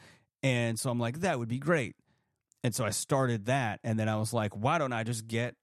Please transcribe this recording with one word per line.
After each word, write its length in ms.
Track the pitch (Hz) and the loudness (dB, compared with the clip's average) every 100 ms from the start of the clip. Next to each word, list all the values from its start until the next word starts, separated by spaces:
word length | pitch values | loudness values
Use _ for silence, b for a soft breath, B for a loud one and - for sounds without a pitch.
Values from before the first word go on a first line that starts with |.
| b b b _ | b b b _
And 360 | 135 123 117 113 | 2 2 2 0
so 100 | 135 | -2
I'm 80 | 120 | 0
like, 200 | 117 143 | -2 0
"That 180 | 185 143 | -2 0
would 100 | 117 | -2
be 100 | 123 | -2
great." 360 | 143 170 110 - _ _ _ _ _ _ | 2 2 0 -8 _ _ _ _ _ _
And 120 | 120 107 | -2 0
so 100 | 107 | 0
I 40 | |
started 540 | 107 - 139 131 113 101 | -2 0 2 2 0 0
that. 340 | 139 117 95 | 0 0 -2
And 160 | 117 110 | -2 0
then 100 | 107 | 2
I 80 | 110 | 0
was 160 | 120 | 0
like, 220 | 120 107 101 | 0 -2 0
"Why 220 | 117 165 | 0 2
don't 140 | 135 | 0
I 100 | 117 | -2
just 240 | 113 113 110 | -4 -6 -4
get 280 | 113 120 - | -2 -2 -6